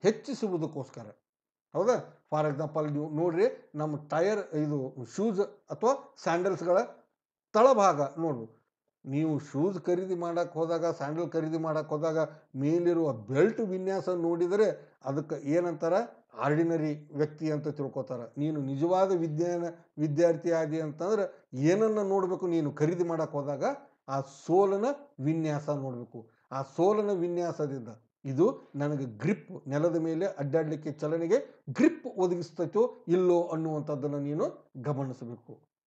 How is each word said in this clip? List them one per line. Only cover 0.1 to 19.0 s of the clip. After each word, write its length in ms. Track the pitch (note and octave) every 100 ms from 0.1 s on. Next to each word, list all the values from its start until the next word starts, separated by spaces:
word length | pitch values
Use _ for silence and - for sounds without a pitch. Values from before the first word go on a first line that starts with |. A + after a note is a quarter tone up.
| A3 - B3+ G#3+ F3 D#3 C#3+ B2+ - G#2+ - _ _ _ _ _
ಹೌದಾ? 520 | D3 G3+ A#3 - - _
For 200 | D3+ D3+
example, 380 | C#3 - D#3+ D3+
ನೀವು 180 | D3 D3+
ನೋಡ್ರಿ, 600 | D3+ F3 E3 A3+ - - D3
ನಮ್ಮ 220 | D#3 D3
ಟೈರ್, 580 | - D3+ F#3 G#3+ F#3+ D#3
ಇದು 500 | D3+ D3 C3 C3+ A#2+ -
ಶೂಸ್ 240 | G#3+ F#3+ G3+ - _
ಅಥವಾ 440 | D3 A3 C#4 - -
ಸ್ಯಾಂಡಲ್ಸ್‌ಗಳ 540 | - E3+ F#3 F3+ E3+ F3+ A#3+ - _ _ _ _ _
ತಳಭಾಗ 480 | G#3+ B3+ A#3+ G3 D3
ನೋಡು. 680 | C#3 C#3+ E3 C3 A2+ - _ _ _ _ -
ನೀವು 340 | C#3 D#3+ D3
ಶೂಸ್ 420 | - C#3 E3+ F#3
ಖರೀದಿ 340 | F3 F3+ F#3+ F3
ಮಾಡಕ್ 380 | E3+ E3+ F3
ಹೋದಾಗ, 320 | D3+ E3 E3 E3+
ಸ್ಯಾಂಡಲ್ 440 | D#3+ C#3+ D#3 E3+
ಖರೀದಿ 280 | E3 D#3+ D#3+
ಮಾಡಕ್ 320 | D#3+ D#3 D3+
ಹೋದಾಗ 300 | D3+ D#3+ D#3+ D3+ - _ C3
ಮೇಲಿರುವ 580 | C#3+ E3+ F3 E3+ D#3
ಬೆಲ್ಟ್ 480 | A#2 G#2 C3+ F#3+ A3
ವಿನ್ಯಾಸ 480 | A3 F#3 F#3 F#3+ F3+
ನೋಡಿದರೆ 880 | F3+ E3+ E3+ F3 G3+ G#3+ - - _ C3
ಅದಕ್ಕೆ 440 | C#3 D3 D3 C#3
ಏನಂತಾರ? 440 | D#3+ F3 D#3 E3 F#3 A#3 - _
ಆರ್ಡಿನರಿ 760 | A2+ C3 D3+ E3 E3 D3+ D3 -
ವ್ಯಕ್ತಿ 380 | C#3 D3+ - D#3+
ಅಂತ 160 | D3+ D3+
ತಿಳ್ಕೊತಾರ. 540 | D3 C#3+ C3+ B2+ B2 A#2 -
ನೀನು 220 | D3+ D#3
ನಿಜವಾದ 520 | C3+ C3+ E3 F#3